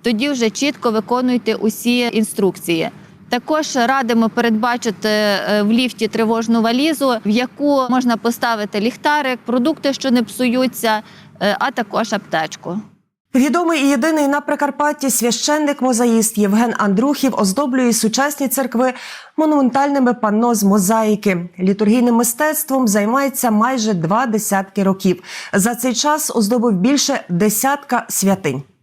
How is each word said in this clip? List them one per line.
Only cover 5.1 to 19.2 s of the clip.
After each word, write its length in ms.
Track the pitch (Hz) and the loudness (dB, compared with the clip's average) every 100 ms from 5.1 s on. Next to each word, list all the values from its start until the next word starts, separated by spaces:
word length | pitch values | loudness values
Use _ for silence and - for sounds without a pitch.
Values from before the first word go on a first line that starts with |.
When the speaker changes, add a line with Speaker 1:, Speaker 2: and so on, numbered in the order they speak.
| 214 208 196 - 208 | 0 2 0 0 0
Speaker 1:
в 100 | 208 | 2
ліфті 360 | 233 247 - 214 | 2 0 -2 -4
тривожну 540 | 220 226 226 226 233 | 0 0 0 0 2
валізу, 520 | 226 247 311 294 269 240 202 | 2 2 0 0 0 0 0
в 40 | |
яку 520 | 214 254 - 285 285 254 | 0 -2 -2 0 2 2
можна 260 | 254 247 226 | 0 2 0
поставити 640 | - 240 240 220 208 214 | -2 -2 -2 -2 -2 -2
ліхтарик, 580 | 220 - 302 294 269 247 - | -2 -2 0 0 0 -4 -2
продукти, 460 | 247 262 302 285 | 0 0 0 -2
що 180 | 262 269 | -2 0
не 120 | 247 | 0
псуються, 800 | 226 - 254 247 262 - 226 214 - - - - | 0 -2 0 0 -2 -2 -2 -2 -4 -20 -20 -4
е, 140 | 190 196 | -2 0
а 100 | 247 | -2
також 420 | 254 226 - 226 | -4 -4 -4 -4
аптечку. 680 | 202 - 160 156 - - 196 - _ _ _ _ | -4 -4 -4 -4 -8 -10 -10 -12 _ _ _ _
Speaker 2:
Відомий 460 | 262 277 339 330 320 | 0 2 2 0 2
і 40 | 277 | 2
єдиний 400 | 277 320 311 277 | 2 2 2 2
на 120 | 285 | 0
Прикарпатті 680 | 294 294 285 269 294 294 269 | -2 -2 -2 0 -2 0 -2
священник-мозаїст 1300 | - 240 233 - 302 294 285 254 226 247 226 214 - | 0 -2 -2 0 0 0 0 0 2 2 2 2 0
Євген 360 | 202 214 240 - | 2 2 2 0
Андрухів 560 | 208 196 269 285 269 - | 0 2 2 0 0 0
оздоблює 540 | 196 190 294 262 247 | 0 0 0 2 2
сучасні 560 | 220 220 226 285 294 269 | 2 0 0 -2 -2 -4
церкви 440 | - 254 233 254 254 - - | -2 -2 0 0 -2 -14 -18